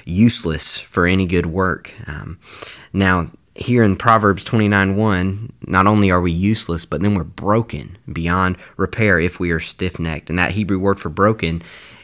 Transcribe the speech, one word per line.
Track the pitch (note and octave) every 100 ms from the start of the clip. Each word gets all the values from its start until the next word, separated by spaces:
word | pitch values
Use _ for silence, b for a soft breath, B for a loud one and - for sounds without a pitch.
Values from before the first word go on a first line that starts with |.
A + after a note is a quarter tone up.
useless | - F2 A#2 - E2+ D#2 - -
for | - - F2
any | F#2+
good | F2+ F2 E2+
work. | F2 F#2 - - - -
Um, | D2 - F2 B B B B B
now, | F#2+ F#2+ F2+ D#2+ - _
here | - - A#2+
in | G#2+ F#2
Proverbs | A#2+ A2+ G#2 F2+
twenty-nine | - A2+ G#2 G2+ F#2+
one, | G2 A2 F#2 F#2+ G2 A2+ - -
not | F#2 G2+
only | G#2+ G2
are | F2+
we | F2
useless, | E2+ G2 A2 - E2+
but | - D#2
then | G2+ G2
we're |
broken | D#2+ - F#2 A2 A2+ E2 - F#2+ -
beyond | E2 E2+ F#2 F#2 F2+ B B
repair | F#2+ - G#2+ F2
if | E2+ -
we | F2
are | D#2+
stiff-necked. | - - F#2 - E2 D2+ -
And | F2
that | F2
Hebrew | G2+ F#2+ F#2+
word | G2 G2
for | E2
broken | D2 G2+ A2+ E2 E2 B B B B